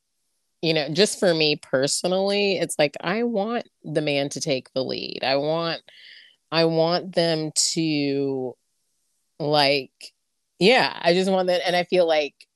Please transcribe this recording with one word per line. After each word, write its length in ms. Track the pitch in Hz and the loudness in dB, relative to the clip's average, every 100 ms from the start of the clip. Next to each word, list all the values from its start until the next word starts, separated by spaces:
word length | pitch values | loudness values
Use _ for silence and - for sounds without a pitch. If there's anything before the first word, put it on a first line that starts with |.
| _ _ _ _ _ - | _ _ _ _ _ -6
you 120 | 160 | -2
know, 140 | 160 143 | 0 0
just 280 | 160 208 - | 0 0 2
for 120 | 190 | 2
me 220 | 160 151 151 | 2 2 0
personally, 1000 | - 131 139 - 180 185 196 202 202 175 | -2 0 0 -2 -2 0 0 0 0 -2
it's 180 | 165 - | -2 0
like, 180 | 147 - | -2 -2
I 200 | 170 214 | -4 -2
want 440 | 240 214 214 240 - _ | -2 -2 -2 -4 -8 _
the 180 | 165 156 | -6 -2
man 260 | 151 143 143 | 0 -2 -2
to 100 | 135 | -4
take 320 | 160 131 - | -2 -4 -4
the 80 | 131 | -6
lead. 360 | 131 120 - - | -4 -6 -8 -4
I 120 | 123 139 | 0 0
want, 460 | 147 165 165 143 _ - - - - _ - | 0 -2 -4 -6 _ -20 -20 -20 -20 _ -2
I 120 | 160 165 | 2 4
want 480 | 160 165 175 180 | 4 2 0 -2
them 380 | 175 170 160 156 - - | -2 0 0 -4 -2 -2
to, 840 | 170 160 147 143 139 139 135 127 - _ _ _ _ _ _ _ - | 0 0 0 0 0 -2 -4 -6 -10 _ _ _ _ _ _ _ -6
like, 520 | 147 151 139 143 131 _ - _ _ _ _ - | 0 2 4 2 -4 _ -20 _ _ _ _ 0
yeah, 380 | 185 254 139 - | 4 4 2 0
I 100 | 170 | 2
just 160 | 175 190 | 2 2
want 180 | 185 180 | 0 0
that. 140 | 180 175 | 0 0
And 100 | 180 | -2
I 80 | |
feel 220 | 175 180 165 | 2 2 4
like, 260 | 156 143 _ _ | 2 0 _ _